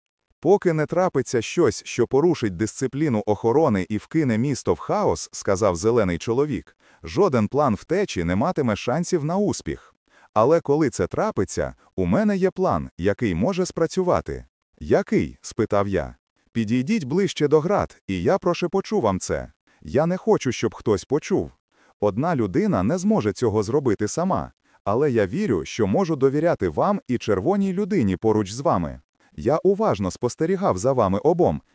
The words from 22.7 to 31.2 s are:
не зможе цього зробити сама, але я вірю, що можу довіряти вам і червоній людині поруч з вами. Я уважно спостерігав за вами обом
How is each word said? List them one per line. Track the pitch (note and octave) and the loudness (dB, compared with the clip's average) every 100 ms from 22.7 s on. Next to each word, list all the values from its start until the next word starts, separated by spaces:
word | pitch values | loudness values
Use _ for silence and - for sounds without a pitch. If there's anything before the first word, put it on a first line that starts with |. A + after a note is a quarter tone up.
| B2+ | 2
не | F#2 F#3 | 0 0
зможе | F#3+ - G#2 | 0 0 0
цього | F#2+ A#2 G#2 | 0 0 0
зробити | G2+ C3+ C3 G2+ G#2 | 0 0 0 0 -2
сама, | - F3+ C#3 C2 - _ _ | -2 -2 -2 -6 -12 _ _
але | - A2 D3+ | -2 0 2
я | A#2 G2 | 2 2
вірю, | B2+ G#3 G2 | 0 0 0
що | C#2+ - G2+ | -2 -2 0
можу | B2 F#3 D#3 | 2 0 2
довіряти | C3+ C#3 E3 D3+ F#2 | 2 2 0 2 0
вам | D#2 D#3+ G3+ - | 0 0 0 -2
і | A#2+ | -4
червоній | - G2 A2 G3+ G3 | 0 0 0 0 0
людині | F3+ G3+ G3+ G#2 F#2 | -2 -2 0 0 0
поруч | A2 G#2+ G2+ | 2 2 0
з | A2+ | -2
вами. | D3+ A#2 D#2 B1+ - _ _ - | 0 0 -2 -8 -18 _ _ -6
Я | D#2+ D#3 | 0 2
уважно | F3+ G3 G#3+ G#2+ F#2+ | 2 2 2 0 -2
спостерігав | - B2 - D#3+ F#3+ F#3+ F#2+ | -2 -4 -2 -2 0 0 0
за | A2 | 0
вами | C3 G2+ | 2 2
обом | G2 | 2